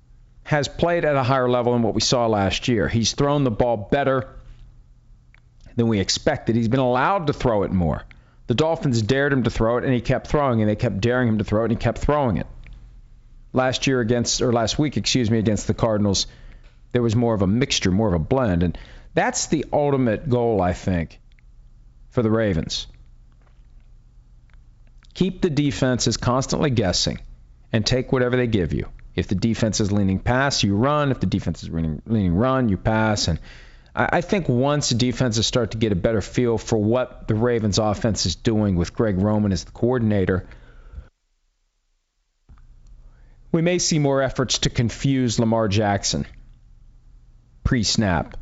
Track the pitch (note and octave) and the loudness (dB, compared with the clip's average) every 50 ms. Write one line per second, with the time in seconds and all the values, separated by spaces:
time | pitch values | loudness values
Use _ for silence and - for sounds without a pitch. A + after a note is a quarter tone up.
0 | _ _ - - - - - - - - D#3 D3 C3+ C3+ - - F3 E3+ F3 E3+ | _ _ -20 -20 -20 -20 -20 -20 -4 -2 0 0 0 -2 -2 0 0 2 2 2
1 | D#3 D3+ C#3+ C#3 B2+ A#2 C3+ C3+ B2+ B2 B2 B2 A#2+ A#2+ A#2+ A#2+ A2+ G#2 - A2+ | 2 2 2 2 2 2 2 2 2 2 2 2 2 2 2 2 0 0 0 -2
2 | - - C#3 B2 A#2 A2+ A2 G2+ G2 F#2+ - - - - A#2+ G#2 E2 C2+ G2 A#2 | 0 0 0 2 2 2 2 2 2 0 -2 -2 -2 0 0 0 0 0 0 0
3 | A2 - - - C#3+ C#3+ C#3+ D3 C#3 B2+ G#2+ - B2+ A#2+ A#2 G#2+ G2 - - C#3 | 0 0 0 0 0 0 2 2 0 0 2 0 0 0 0 -2 -2 -2 -2 0
4 | C#3 C3+ C3+ C3 - - - - - - - - - - - - - - - - | 2 2 0 0 -2 -6 -14 -20 -20 -20 -20 -20 -20 -20 -20 -20 -20 -20 -20 -20
5 | _ - - - - - - - - - _ - - - - A#2+ A#2 A#2 A2+ G2+ | _ -20 -20 -20 -20 -20 -20 -20 -20 -20 _ -20 -20 0 2 4 4 4 4 2
6 | F#2 - - - - D#3+ C#3+ A#2+ - - A2 A#2+ A#2 A2 A#2+ C#3 C3 B2 B2 B2 | 2 0 -2 0 0 0 -2 0 0 0 2 2 2 2 2 2 2 2 2 2
7 | C#3 E3+ G3 G3 D#3+ C#3+ C3 - - B2+ A2+ G2+ F#2 - F#2 F#2 F2 D#2 B1+ - | 2 2 0 0 0 -2 -4 0 0 2 2 2 0 0 0 0 2 0 0 -4
8 | - - - - - - _ - - - A#2+ A#2 D#3 D#3+ E3 D#3+ - D3 A#2+ A#2 | -8 -14 -20 -20 -20 -20 _ -20 -4 -2 0 2 2 0 0 0 0 0 0 0
9 | G#2+ G2+ C3 C3+ C#3 C#3+ C#3 C3 A2 A2 - - A2+ A2+ A#2+ B2 - C#3 B2+ A#2+ | 0 2 2 2 2 2 2 2 0 0 0 2 2 2 2 0 0 0 0 0
10 | - - B2+ A2+ - - - D3+ C#3+ C3 A#2+ A2+ G#2+ G#2+ G#2 - - A#2 G2+ G2 | 0 0 -2 -2 0 0 0 2 2 2 2 2 2 2 0 0 0 -2 -2 0
11 | G2 A#2 B2 B2+ B2+ A#2 A2 G#2+ G#2 - G#2 G#2+ A#2 G#2+ A#2 F#2 - A#2+ A2 - | 0 0 2 2 2 2 2 0 0 0 0 0 2 0 0 0 0 -2 -2 0
12 | - - C#3+ D3+ C#3 A#2+ F2+ C2 - - - - - - - - - - - - | 0 0 2 2 0 0 -2 -2 -4 -8 -12 -18 -18 -18 -18 -20 -20 -20 -20 -20
13 | - - - - - - - - - - - B2 B2+ C3 B2 - - C#3+ C3 B2+ | -20 -20 -20 -20 -20 -20 -20 -20 -18 -4 -2 0 0 0 -2 -2 0 0 2 2
14 | A#2 G#2+ A#2+ A#2+ A#2 - - - D3+ B2+ A#2 A#2+ A2+ G#2 - - D3+ D3 - A2+ | 2 2 2 0 0 -2 -2 0 0 2 2 2 0 0 0 -2 -2 0 -2 -2
15 | G2 - - C3 A#2+ G#2 A#2 A2+ G2 A2 G#2 F#2+ - - G2+ - - A2+ G#2+ G#2 | -2 0 0 0 2 2 2 2 2 2 0 0 -2 -4 -2 0 0 0 2 2
16 | G#2 G2+ F#2+ - - - - - - - - - - - - - - - - B2 | 2 0 0 0 -4 -6 -10 -20 -20 -20 -20 -20 -20 -20 -20 -20 -16 -4 -2 0
17 | A#2+ A#2 G#2 B2 A#2+ A#2 A2+ G2 G2+ F#2 G2+ A#2+ C#3 - - - - F#2+ F2+ G2 | 2 2 2 2 2 2 2 2 2 2 2 2 0 0 -2 0 0 2 2 2
18 | A2+ G#2+ F2 E2 D2 - B2+ C3+ B2+ G#2+ F2 F2 F2+ E2+ E2 - - - - - | 2 2 2 0 0 0 0 0 2 2 2 2 0 0 -2 -6 -14 -16 -20 -20
19 | - - - D#3 G3 B3 B3 - - - F#3 D3 - - - D3 D3 C#3+ C#3 C3 | -20 -4 -2 0 0 0 -2 -4 -2 -2 -2 -2 -2 -2 -2 0 2 2 2 2
20 | C3 A#2 G#2 - - - A#2+ A#2+ A#2+ A#2 A2+ G2 F2+ F2+ F2 - - G2+ F#2 E2+ | 2 0 0 -2 -2 -2 0 0 2 2 2 2 2 0 -2 -2 -2 -2 -2 -2
21 | D#2+ - - - - - - - - - - - - - - - - - - - | -2 -6 -10 -20 -20 -20 -20 -20 -20 -20 -20 -20 -20 -20 -20 -20 -20 -20 -20 -20
22 | - - - B2+ A2+ A2 G#2+ A2+ A2+ G#2 F2+ D#2 - - - - - - - - | -20 -4 -2 0 2 2 2 2 2 0 0 -2 -4 -4 -8 -10 -10 -12 -18 -20
23 | - - - - - - - - - - - - - - - - - - - - | -20 -20 -20 -20 -20 -20 -20 -20 -20 -20 -20 -20 -20 -20 -20 -20 -20 -20 -20 -20
24 | - - - - - - - - - - - - - - - - - - - - | -20 -20 -20 -20 -20 -20 -20 -20 -20 -20 -20 -20 -20 -20 -20 -20 -20 -20 -20 -20
25 | - - - - F3+ F#3+ F#3 - - F3+ C#3 C#3 D3 C#3+ - - C#3 B2+ B2+ A2+ | -20 -20 -2 -2 -2 -2 0 0 -2 0 2 2 2 0 0 2 2 2 2 2
26 | - A#2+ A2 - - B2+ B2 C3+ C3 - - - E3 D3+ B2 A2 G#2 F2+ F2 - | 0 0 -2 0 0 0 0 0 0 -2 -2 0 0 0 2 2 0 0 0 0
27 | - - A1+ A1 - - - - - - - - - - - A2+ G#2+ - B2+ C3 | -2 -4 -4 -8 -12 -18 -20 -20 -20 -20 -20 -20 -8 -2 -2 -2 0 0 0 -2
28 | B2+ - C3+ C3 B2 B2 B2 B2+ B2 A#2 A2 G2+ E2+ D#2 D#2+ A#1 - - - - | 0 0 0 2 2 2 2 0 0 2 2 0 0 0 -2 -4 -4 -8 -12 -18
29 | - - - F#2 F#2 - G2+ F2+ G#2+ A#2 A2 - A#2+ A2 F#2+ - A2 F#2+ G2+ G#2 | -20 -8 -6 -6 -4 -2 -2 0 0 0 0 0 0 -2 0 0 -2 0 0 0
30 | G2+ F#2+ F#2+ F2+ - A#2+ A#2+ B2+ C#3 C#3+ - - - G2+ G2+ G2 B2 C#3 D3 D3+ | 2 0 0 0 0 0 0 2 0 0 0 0 0 0 2 2 2 2 2 0
31 | D3 C#3 B2 - - F#2 G2 F#2+ - F#2 E2 - - E2 D#2+ E2 E2 D#2+ D2+ - | 0 0 0 -2 -2 -2 -2 -2 -2 -4 -6 -6 -8 -6 -4 -4 -4 -4 -6 -8
32 | - - A2+ A2 G2 F2+ E2 F#2 A#2+ C3 C3 C3 B2+ A2 F#2+ F2 - A2+ A2 A2 | -4 -2 -2 0 2 2 2 2 2 2 2 0 0 0 -2 0 0 0 0 0
33 | A2 A2 G#2 G2+ - - D#2+ - - - - - - - - - - - - - | 0 0 0 -2 -2 -2 -4 -4 -6 -14 -20 -20 -20 -20 -20 -20 -20 -10 -4 -4
34 | A#2+ - - F3 E3+ - A3 G3+ D#3 - B2 A#2+ C3 C#3+ D3 D3 - - B2+ A2 | -2 0 0 -2 0 0 -2 0 0 0 0 2 2 2 0 0 0 -2 0 0
35 | B2+ B2+ A#2 - C3 B2 G#2+ A2+ G#2 - - B2+ A#2 G#2 - A2 A2+ A2 G2+ E2+ | 0 0 0 0 -2 0 0 0 -2 0 0 -2 -2 -2 -2 -2 0 0 0 0
36 | - A#2 A2+ G#2 - - - - B2 A#2 A2+ G#2+ - - A#2 A2 G#2 G#2+ A#2 B2+ | 0 0 0 0 -4 -2 -2 0 0 2 0 -2 0 0 0 2 2 2 2 0
37 | B2 - - - - - A2 G#2+ A#2+ B2 A#2+ A2+ G#2+ G#2 F#2 A2+ A2 G#2+ G2+ - | 0 -4 -8 -14 -6 -4 -2 0 2 2 2 2 0 0 0 0 0 0 0 0
38 | - A#2 G2 - - F#2 E2 - - A#2+ A2 G#2+ G#2+ G2+ F#2 E2+ E2+ - - - | 0 -2 0 0 -2 -4 -4 -2 -2 0 2 2 2 2 2 0 0 -2 0 -2
39 | G2 G2 F#2+ F2+ G2 G#2+ G#2+ G#2+ G#2 G2+ F#2+ F2 - - - - A#2+ A#2+ B2+ B2+ | 0 0 2 0 2 2 2 2 2 0 0 -2 -4 -10 -6 -2 0 0 0 2
40 | A2+ G#2+ G#2 G2+ F#2 F#2+ F#2+ F2+ - - - - - - - - - - - - | 2 2 2 2 2 2 0 -2 -4 -8 -18 -20 -20 -20 -20 -20 -20 -18 -18 -18
41 | - - _ _ _ _ _ _ _ _ _ _ _ _ _ _ _ _ _ _ | -18 -20 _ _ _ _ _ _ _ _ _ _ _ _ _ _ _ _ _ _
42 | _ _ _ _ _ _ _ _ _ _ - - - - - - - - - - | _ _ _ _ _ _ _ _ _ _ -20 -20 -20 -20 -20 -20 -20 -20 -20 -20
43 | - - - - - - - - - - - E3 D#3+ F3 F3+ F3 E3+ - F3 D3+ | -20 -20 -20 -20 -20 -20 -20 -20 -6 -4 -2 2 2 2 2 0 0 0 0 2
44 | D3 C#3 C#3 C3+ C3+ C3 - - C3 G#2 - - - C#3 - - A#2+ A2 - - | 2 2 2 0 0 -2 -2 -2 -2 -2 -2 -2 -2 -2 -2 0 -2 -2 -2 -2
45 | - C#3 C#3 C3 B2+ A#2 G#2 A#2+ A#2 A2 A2+ A2+ A2+ G#2+ F#2+ G#2+ G#2+ G2+ G2+ G2 | -2 0 2 2 0 0 0 0 2 2 2 2 0 2 0 0 2 2 0 0
46 | - - - D2 - - - - - - - - - - - - - - - - | -2 -4 -4 -4 -6 -8 -12 -20 -20 -20 -20 -20 -20 -20 -20 -20 -20 -20 -20 -20
47 | - - - - - - - - _ _ - - - - C3+ B2 G2+ - - - | -20 -20 -20 -20 -20 -20 -20 -20 _ _ -20 -20 -8 -4 -4 -2 -2 0 0 0
48 | A2 G2 F2 D2 - - - - | 0 0 0 -2 -2 -6 -10 -16